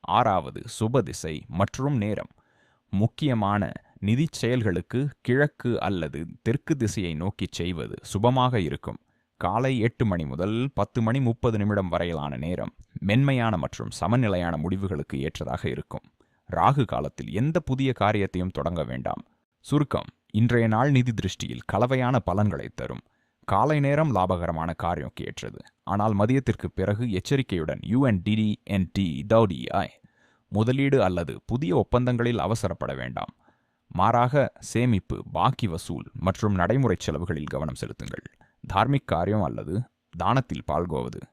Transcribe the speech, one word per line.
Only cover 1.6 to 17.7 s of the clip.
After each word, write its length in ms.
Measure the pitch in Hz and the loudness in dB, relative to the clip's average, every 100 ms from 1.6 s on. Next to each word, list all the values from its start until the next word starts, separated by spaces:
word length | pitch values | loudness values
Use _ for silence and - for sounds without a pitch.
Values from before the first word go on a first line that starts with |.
| 101 - 135 135 | -2 0 -2 0
நேரம். 360 | 101 101 - _ _ _ _ _ _ | -2 -4 -8 _ _ _ _ _ _
முக்கியமான 720 | 98 113 - 147 113 101 104 82 - _ - | 0 0 0 0 0 2 0 -2 -6 _ -6
நிதி 260 | 98 120 160 | 0 2 0
செயல்களுக்கு 680 | - 117 127 107 87 - 120 143 - | 0 0 0 0 -2 -2 -4 -4 -6
கிழக்கு 500 | - 131 147 _ 127 113 | 0 2 2 _ -2 -2
அல்லது 400 | 95 92 78 69 82 - | 0 -2 -4 -6 -10 -6
தெற்கு 320 | - - - 147 | -2 -2 -2 -2
திசையை 360 | 107 110 87 | 0 -2 -4
நோக்கி 320 | 76 92 - 95 | -4 -6 -4 -8
செய்வது 460 | - 87 82 55 - | -4 -4 -4 -8 -10
சுபமாக 580 | - 98 117 131 127 123 | -6 2 4 4 2 2
இருக்கும். 400 | 78 69 - - _ _ _ _ | 0 -4 -8 -12 _ _ _ _
காலை 320 | 90 107 131 127 | 0 2 2 2
எட்டு 240 | 113 - 113 | 0 2 0
மணி 180 | 87 | 0
முதல் 320 | 73 67 98 113 135 | -2 -4 -2 -2 -2
பத்து 240 | - 104 - | -2 -2 0
மணி 180 | 113 135 | 0 2
முப்பது 360 | 123 117 123 110 | 0 2 0 2
நிமிடம் 300 | 101 101 92 | 2 2 0
வரையிலான 460 | 85 87 80 73 64 | 0 0 -2 -4 -6
நேரம் 380 | 80 90 50 - - - | -4 -4 -6 -10 -16 -4
மென்மையான 540 | 95 113 139 131 113 90 | 2 4 4 2 2 0
மற்றும் 340 | 65 - 57 | -4 -6 -10
சமநிலையான 640 | - 85 123 113 90 85 80 | -4 0 2 2 2 0 -2
முடிவுகளுக்கு 600 | 82 95 98 78 71 69 | -2 -2 -2 -4 -6 -4
ஏற்றதாக 420 | 71 - - 64 80 | -6 -6 -6 -4 -4
இருக்கும். 360 | 64 - - - _ _ _ - | -6 -8 -12 -14 _ _ _ -6
ராகு 340 | 82 95 143 | 4 4 4
காலத்தில் 480 | 117 60 71 - 57 | 0 -2 -4 -8 -6
எந்த 240 | 90 143 165 | -2 -2 -2
புதிய 300 | - | -4